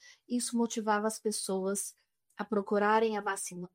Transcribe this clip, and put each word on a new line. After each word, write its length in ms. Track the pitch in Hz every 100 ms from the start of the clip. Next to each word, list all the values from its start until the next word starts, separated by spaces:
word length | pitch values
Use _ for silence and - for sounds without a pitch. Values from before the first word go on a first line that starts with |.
| - - -
isso 300 | 240 240 233
motivava 500 | 233 233 214 208 214
as 120 | 220
pessoas 760 | 220 208 - 190 190 202 - - _ _ _ -
a 80 | 208
procurarem 720 | 202 196 208 208 220 226 214
a 40 |
vacina. 480 | 208 233 - 180 175